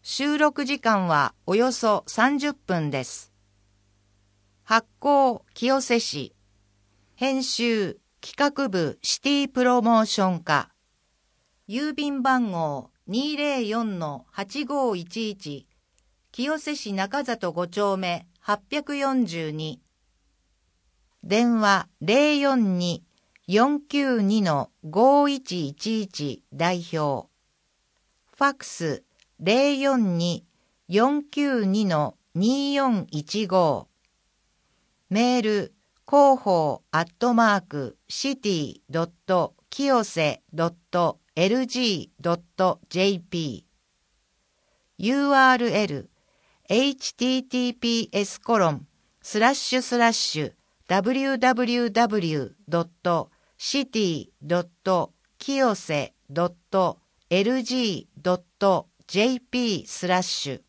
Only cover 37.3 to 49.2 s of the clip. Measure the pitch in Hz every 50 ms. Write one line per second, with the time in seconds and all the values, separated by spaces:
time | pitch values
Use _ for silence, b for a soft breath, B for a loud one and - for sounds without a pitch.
37.3 | 240 226 233 220 202 190 - _ 147 147 135 110 - _ _ _ - - - 269
38.3 | 277 269 - 208 190 165 147 120 - - _ _ 135 165 170 170 _ _ _ -
39.3 | 185 180 156 - _ _ _ _ - - 277 277 262 240 214 - - 165 156 147
40.3 | 127 - _ _ - 156 165 170 170 _ _ _ - 175 175 156 - _ _ _
41.3 | _ 156 175 190 226 262 262 254 - 247 254 226 196 151 98 - _ _ - 170
42.3 | 170 170 - _ _ - 185 185 - - - _ - 180 190 202 202 175 175 _
43.3 | - 170 160 143 110 - _ _ _ _ _ _ _ _ _ _ _ _ _ _
44.3 | _ _ _ _ _ _ _ _ _ _ _ _ _ - 180 220 262 277 285 285
45.3 | 277 269 262 262 254 240 240 233 147 202 214 175 147 131 - - _ _ _ _
46.3 | _ _ _ _ _ _ _ - 190 226 269 285 262 269 - - - - 240 254
47.3 | 262 262 262 262 - 254 247 247 233 _ - 233 233 226 226 - - 202 202 202
48.3 | - - _ - 233 214 185 160 147 131 - _ _ _ _ _ _ _